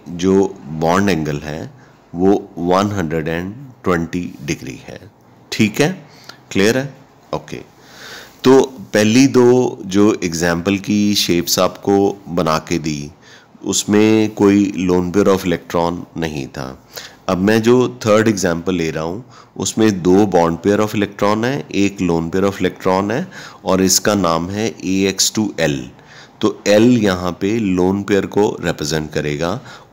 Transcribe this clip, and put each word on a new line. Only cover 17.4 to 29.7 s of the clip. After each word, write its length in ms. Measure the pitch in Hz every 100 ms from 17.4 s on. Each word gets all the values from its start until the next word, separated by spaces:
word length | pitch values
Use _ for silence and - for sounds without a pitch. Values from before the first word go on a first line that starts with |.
| 98 113
जो 380 | 110 127 123 123 110
थर्ड 220 | 107 110
एग्जांपल 480 | 98 90 85 87 92
ले 160 | 80
रहा 120 | 76
हूँ 220 | 82 101 - - - -
उसमें 460 | 98 - 110 95
दो 120 | 85 92 104
bond 320 | 90 85 82
pair 220 | 98 101 107
of 80 | 104
electron 500 | 101 - 101 107 120
है, 220 | 143 - 92
एक 220 | 98 95
lone 340 | 90 85 82
pair 200 | 92 98
of 100 | 95
electron 500 | 92 - 95 92 101
है, 160 | 123 190 - - - 95
और 160 | 92
इसका 340 | 95 - 110 104
नाम 340 | 85 82 87
है 260 | 101 110 - 92
ए 220 | 95 98
एक्स 240 | 95 - -
टू 180 | 107 -
एल। 300 | 80 69 64 - - - - _
तो 220 | 104 - 101
एल 300 | 104 120 120
यहाँ 400 | 101 90 90 85
पे 180 | 98 117
लोन 440 | 101 90 92 98
पेयर 220 | 98 98 95
को 320 | 101 107 -
रिप्रेजेंट 500 | 85 78 76 78 78
करेगा 480 | 76 76 73 85 117 -